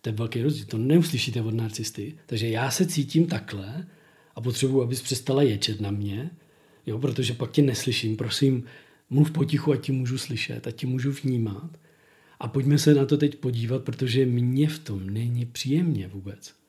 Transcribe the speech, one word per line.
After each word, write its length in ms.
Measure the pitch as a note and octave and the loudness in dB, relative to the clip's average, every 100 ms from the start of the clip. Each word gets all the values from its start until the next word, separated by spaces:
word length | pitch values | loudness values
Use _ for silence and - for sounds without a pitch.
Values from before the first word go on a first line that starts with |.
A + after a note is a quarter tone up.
To 80 | - | -6
je 40 | |
velký 300 | G#2+ A2+ A#2+ | -4 -2 -2
rozdíl, 240 | B2+ D#3 G#2+ | -2 -2 -4
to 120 | A2+ | -4
neuslyšíte 640 | A#2+ E3+ E3 C3+ C3 A#2 | 4 6 6 0 -2 -2
od 120 | A2 | -2
narcisty. 600 | A2 A2+ G#2+ A2 - G#2+ D#3 _ | -2 -4 -4 -8 -8 -10 -12 _
Takže 220 | A2+ A2+ | -4 -2
já 220 | A2+ C3 | 0 -2
se 160 | - F3+ | 0 0
cítím 400 | - C3 D#3 E3+ | 0 0 2 2
takhle 600 | E3+ - G#2 G2 C#3 F3+ - _ _ _ | 0 -6 -10 -8 -10 -12 -16 _ _ _
a 60 | - | -8
potřebuji, 420 | A#2+ B2 C3+ C3+ | -4 0 2 2
abys 200 | A#2+ B2 | 2 -2
přestala 400 | - A#2+ - C3+ | -4 -6 0 4
ječet 380 | C#3+ G#2 - G#2 | 4 4 -2 -2
na 100 | G2+ | -4
mě, 400 | G2+ G2+ G2+ D3+ F3 _ _ _ _ - | -2 -4 -4 -8 -10 _ _ _ _ -6
jo, 120 | A2 | -2
protože 360 | C3+ A#2+ A#2 | -2 0 -2
pak 160 | A#2+ A#2+ | -2 -2
tě 120 | - | 2
neslyším. 540 | C#3+ A2+ - A#2+ A2+ G#2+ | 4 2 -2 -2 -2 -2
Prosím, 480 | A#2 - C#3 B2+ B2 - - _ _ | -4 2 2 2 -2 -14 -20 _ _
mluv 200 | C3 D3+ | 4 4
potichu, 420 | D#3 - D3 - | 4 0 0 2
ať 80 | C3+ | 0
tě 120 | - | 0
můžu 260 | C3+ B2 B2+ | -2 0 -4
slyšet, 480 | - A#2 - A#2 A#2 | -4 -6 -4 -6 -8
ať 80 | |
tě 120 | A#2 B2+ | -8 -4
můžu 260 | B2+ C3 | -2 -2
vnímat. 680 | C#3 C3+ B2 A2 G2 D#3+ - _ _ _ _ _ _ | -2 0 0 0 -4 -10 -16 _ _ _ _ _ _
A 80 | B2 | -4
pojďme 300 | C#3 C3+ D3 | 0 4 4
se 160 | D3+ | 6
na 120 | D3 C#3 | 6 6
to 100 | D3 | 4
teď 200 | D3 D3 | 2 0
podívat, 480 | B2+ A#2 A2+ B2+ | -4 -2 -2 -2
protože 420 | B2+ A#2 B2+ A#2+ C3 | -4 -4 0 2 4
mně 420 | A#2+ B2 C3 D3+ | 4 2 2 2
v 100 | D#3 | 0
tom 320 | - G2+ F#2+ | -8 -8 -4
není 360 | G2+ A#2+ A#2+ A#2+ | -4 -2 -2 -4
příjemně 600 | - C3 D3 F3 B2 F#2 | -6 -2 0 2 -2 -4
vůbec. 460 | G2 F#2+ - - _ | -10 -12 -14 -18 _